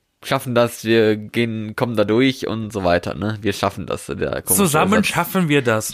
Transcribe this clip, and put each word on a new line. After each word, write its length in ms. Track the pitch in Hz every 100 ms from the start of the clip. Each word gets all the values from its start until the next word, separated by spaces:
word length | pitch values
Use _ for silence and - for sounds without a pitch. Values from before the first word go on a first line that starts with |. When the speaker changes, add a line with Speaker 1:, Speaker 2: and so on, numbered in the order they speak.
| _ _
Speaker 1:
schaffen 300 | - 135 131
das, 300 | 120 117 -
wir 320 | 113 113 107 107
gehen, 580 | 107 117 117 110 107
kommen 220 | - 120 110
da 80 |
durch 420 | 104 113 135 127 -
und 260 | 110 107
so 120 | 107
weiter, 320 | 90 87 104 76
ne? 220 | 104 107
Wir 120 | 101
schaffen 340 | - 98 - -
das, 200 | - -
der 340 | 71 71 -
komische 120 | - 190
Speaker 2:
Zusammen 300 | 180 151 190 214
Speaker 1:
Satz. 40 | 196
Speaker 2:
schaffen 400 | 165 175 190 160
wir 140 | 143
das. 260 | 120 110 -